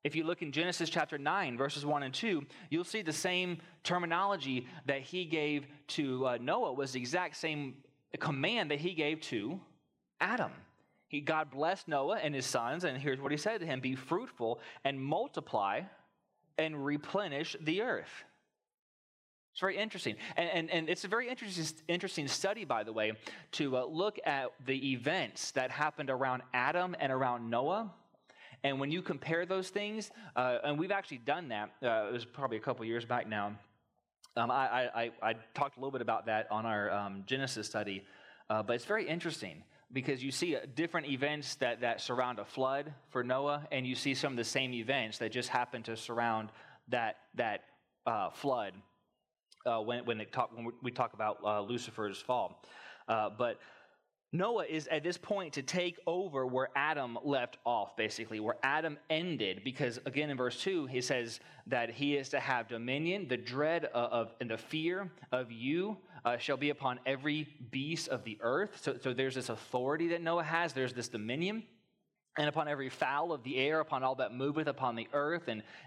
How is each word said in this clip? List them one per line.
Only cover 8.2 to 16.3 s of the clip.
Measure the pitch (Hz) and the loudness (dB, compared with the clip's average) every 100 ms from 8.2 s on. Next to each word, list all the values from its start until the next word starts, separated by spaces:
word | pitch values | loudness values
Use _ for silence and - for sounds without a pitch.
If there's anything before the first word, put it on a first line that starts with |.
command | 156 135 160 233 160 | 0 2 2 2 2
that | 147 | 2
he | 175 | 0
gave | 165 147 156 | 2 0 0
to | - 117 107 190 - _ _ _ _ _ | -2 -2 -2 -6 -10 _ _ _ _ _
Adam. | 175 240 147 - - _ _ _ _ | 0 2 -2 -4 -20 _ _ _ _
He, | 147 | -4
God | 147 156 139 | 0 0 0
blessed | 135 160 190 - | 0 0 0 0
Noah | 143 139 214 | 0 2 2
and | 151 | 0
his | 143 127 | 0 0
sons, | 127 117 160 | 0 0 0
and | 175 127 | 0 0
here's | 143 131 | 0 0
what | 139 | 0
he | 147 | 0
said | 208 220 | 0 -2
to | 165 | -2
him, | 131 | -2
"Be | 131 131 | 0 -2
fruitful | - 180 254 - 113 117 - - | 0 -2 -2 -2 -2 -2 -6 -4
and | 139 139 | -2 0
multiply | 135 165 269 170 - 113 98 110 190 - _ _ _ | 0 0 0 -4 -2 0 2 0 -4 -14 _ _ _